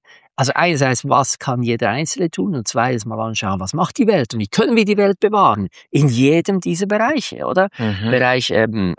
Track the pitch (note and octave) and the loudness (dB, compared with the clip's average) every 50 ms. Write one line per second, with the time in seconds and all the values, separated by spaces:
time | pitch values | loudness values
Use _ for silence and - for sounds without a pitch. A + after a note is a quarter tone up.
0 | _ _ - _ _ _ _ - B2+ C3 - - E3+ F3 E3 C3 C#3 C3 B2 - | _ _ -20 _ _ _ _ -2 -2 0 0 2 2 2 2 2 2 0 0 0
1 | - C#3 B2+ C#3 C3+ - - - - C#3 B2 B2 A#2+ A#2 A#2 A2+ A#2+ G2+ A2 C#3+ | 0 2 2 2 2 0 -4 -6 -4 -4 -2 -2 0 -2 0 0 0 0 0 -2
2 | D#3+ - - C4+ F3+ D#3+ - F#3 F#3+ G3+ D#3+ B2 G#2 - - A2+ A#2+ B2+ B2+ A2+ | -4 -4 -4 -4 -4 -4 -2 -2 -4 -2 -2 -4 -4 -4 -2 0 0 0 -2 -4
3 | A#2+ A2+ A2 A2 A2 A2+ G#2+ - A2+ F#2+ G2 F2+ F#2+ G2 - D#3+ F3+ - - - | -6 -6 -6 -6 -6 -6 -6 -4 -4 -4 -4 -4 -4 -4 -4 -2 -4 -2 0 0
4 | A3+ G#3 G#3 D#3+ A#2+ - - A2 G#2 - - - A3 - A#3 A3+ G#3 G3+ G3+ G#3 | 2 2 2 2 0 -2 -4 -6 -6 -2 0 0 2 2 2 2 2 2 2 2
5 | G3+ G3 F#3+ - - G3+ G#3+ G3+ F#3 C3 G#2 G#2 F#2+ F2+ - - - _ - C#3 | 2 0 2 0 0 0 2 4 2 2 2 0 -2 -6 -8 -14 -8 _ 0 2
6 | D3+ C#3 A2+ A#2+ C3 C#3 D#3+ E3+ D#3+ - G3 F#3 - F3 E3+ E3+ G3+ G3 G#3 G#3+ | 2 2 2 4 4 4 4 2 2 0 -2 -2 -2 -2 -4 -2 -2 -2 0 0
7 | A3 B3+ D#4+ C4 - - - - C2+ - - F#3 F#3+ G3+ - - A2+ A2 G2+ F#2+ | 0 0 -2 -2 -6 -8 -8 -6 -6 0 2 2 2 2 0 -4 -4 -4 -2 -2
8 | G#2+ A2+ B2 B2 B2+ B2 B2+ B2+ - - - G#2+ A2 A2 A2 A2 F#2+ F2+ D#2+ | -2 0 2 2 4 2 2 2 0 0 2 2 2 2 0 0 0 -2 -2